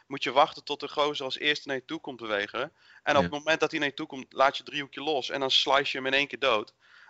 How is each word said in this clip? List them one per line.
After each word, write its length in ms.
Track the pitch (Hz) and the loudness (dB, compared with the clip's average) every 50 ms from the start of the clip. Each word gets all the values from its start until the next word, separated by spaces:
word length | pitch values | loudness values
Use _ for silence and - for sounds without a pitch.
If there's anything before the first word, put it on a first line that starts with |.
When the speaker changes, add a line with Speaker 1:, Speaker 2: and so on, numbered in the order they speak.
| _ | _
Speaker 1:
Moet 160 | - 139 143 - | -12 -8 -4 -4
je 80 | 143 | 2
wachten 320 | 120 139 156 160 - 147 - | 4 4 4 4 0 -8 -8
tot 160 | - 147 - | -8 -8 -8
de 80 | 147 135 | -8 -6
gozer 360 | - 151 143 151 147 143 139 | -2 0 0 0 -2 -4 -6
als 120 | 131 - | -6 -6
eerste 300 | - - 151 151 - - | -2 0 0 0 0 -4
naar 100 | 143 165 | -6 -6
je 80 | - - | -6 -6
toe 140 | - 156 160 | -8 -10 -10
komt 200 | - - 131 113 | -10 -12 -12 -10
bewegen. 400 | 117 107 107 101 104 - - 110 135 165 - _ _ - - - _ | -4 -2 -2 -2 -2 -4 -4 -6 -6 -8 -10 _ _ -20 -20 -6 _
En 120 | 143 147 | 4 4
op 60 | 143 | 4
Speaker 2:
Ja. 0 | |
Speaker 1:
het 100 | 135 175 | 4 2
moment 280 | 147 143 151 156 160 160 | -2 -4 0 0 2 2
dat 120 | - - | 2 0
hij 80 | 160 151 | 0 -2
naar 100 | 147 139 | -2 -2
je 40 | - | -4
toe 120 | - 156 | -6 -10
komt, 260 | - 143 131 120 - - | -10 -10 -12 -12 -8 2
laat 220 | 131 131 139 - | 4 4 4 4
je 40 | - - | 0 -8
het 80 | - | -8
driehoekje 300 | 139 147 143 135 - 139 | -8 -8 -8 -8 -10 -6
los. 280 | 139 156 156 131 120 - | -2 -2 -2 -2 -2 -4
En 100 | - 139 | -4 -2
dan 120 | 135 131 | 0 2
slice 380 | - - - 151 131 139 143 - | 4 4 4 4 4 4 4 0
je 60 | - | -4
hem 80 | 135 131 | -2 -2
in 80 | 135 139 | 2 2
één 140 | 147 156 | 2 2
keer 120 | - - 117 | 0 -2 0
dood. 340 | 135 131 113 104 110 - _ _ _ _ - - - | 2 2 2 2 0 -6 _ _ _ _ -20 -20 -20